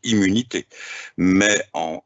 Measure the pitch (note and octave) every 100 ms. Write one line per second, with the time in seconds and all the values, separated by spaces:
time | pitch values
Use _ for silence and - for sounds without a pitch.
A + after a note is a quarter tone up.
0 | - G#2+ F#2+ G#2 B2 F2+ - - - -
1 | - - F2+ F#2 G#2 G#2 - - E2 D#2+